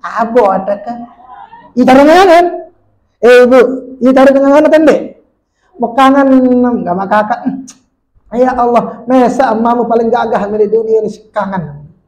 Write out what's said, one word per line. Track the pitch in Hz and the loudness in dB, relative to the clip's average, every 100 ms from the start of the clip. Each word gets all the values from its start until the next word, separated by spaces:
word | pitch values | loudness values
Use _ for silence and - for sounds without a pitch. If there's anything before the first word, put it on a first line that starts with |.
abo | 175 196 226 240 202 | -10 -6 -2 0 0
ada | 190 202 202 | -2 -4 -8
kan. | - 233 - _ - - - - - | -10 -14 -16 _ -20 -20 -20 -20 -12
I | 240 | -2
taruh | 254 262 294 | 2 4 4
ngangen. | 339 392 339 349 - - _ _ _ _ _ | 4 4 4 2 -4 -16 _ _ _ _ _
Eh, | 233 247 247 | 4 4 4
Bu, | 262 226 - - - | 4 2 -2 -14 -4
i | 247 | 0
taruh | 262 269 269 | 4 4 4
ngangen | 277 285 302 | 2 2 2
apa | 311 | 2
ndek? | 311 202 - - _ _ _ _ _ - | 2 0 -4 -18 _ _ _ _ _ -8
Mekangan | 226 - 262 277 269 | -6 0 2 2 2
enggak | 262 254 247 247 226 175 | 2 2 0 0 -2 -4
mak | 180 196 | -6 -2
kakak. | 208 214 240 262 269 - - _ _ _ _ _ 226 | -2 -2 -6 -6 -10 -16 -20 _ _ _ _ _ -2
Ya | 254 | -2
Allah, | 254 240 240 - - - | 0 -2 -2 -4 -12 -2
mesa | 262 240 - 262 220 | 0 0 0 -2 0
emakmu | 233 240 226 | -2 -2 -2
paling | 233 226 | -2 0
gagah | 233 233 214 202 | -2 -2 -4 -4
di | 214 202 | -4 -2
dunia | 220 220 220 | -2 -2 -2
ni | 214 - _ | -4 -10 _
kangen. | 214 196 190 151 143 - _ | -8 -6 -8 -10 -16 -20 _